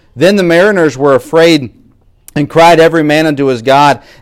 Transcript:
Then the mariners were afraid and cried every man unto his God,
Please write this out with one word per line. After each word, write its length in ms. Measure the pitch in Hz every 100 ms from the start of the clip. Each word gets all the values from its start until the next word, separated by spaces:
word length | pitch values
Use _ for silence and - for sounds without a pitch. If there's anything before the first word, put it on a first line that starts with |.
| _ 123
Then 200 | 175 208
the 60 |
mariners 560 | 170 170 208 190 156 131
were 160 | 143
afraid 580 | 135 - 160 170 151 117 - _ _ _ _ _
and 160 | 147 147
cried 280 | 160 165 160
every 220 | 165 160
man 240 | 151 151 160
unto 200 | 143 135
his 160 | 120
God, 400 | 117 139 143 127 - -